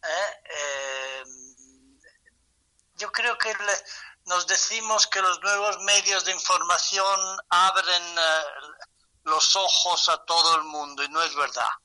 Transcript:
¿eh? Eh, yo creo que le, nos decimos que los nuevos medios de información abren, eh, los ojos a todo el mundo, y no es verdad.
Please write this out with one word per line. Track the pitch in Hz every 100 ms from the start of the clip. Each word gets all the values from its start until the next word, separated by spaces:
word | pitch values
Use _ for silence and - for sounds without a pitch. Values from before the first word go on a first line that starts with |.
¿eh? | 165 165 202 - -
Eh, | 156 143 139 135 135 131 131 131 131 131 _ _ 131 135 _ - _ _ _ _ _ _ _ _
yo | - 208
creo | - 233 233
que | 220
le, | 214 202 196 - - - - -
nos | 180 180
decimos | 190 - 220 220 214 196
que | 196
los | 190 175
nuevos | 196 202 208 196
medios | 196 202 196 196
de | 185
información | 185 - 180 170 175 - 196 196 196 190 190 -
abren, | 175 190 190 175 180 175 170
eh, | 165 160 147 143 147 - - _ _ _
los | 156 156 - 196
ojos | 185 - 180 175 -
a | 160
todo | - 170 165 165
el |
mundo, | 156 151 143 143
y | 143
no | 156
es | 165
verdad. | 143 135 123 113 107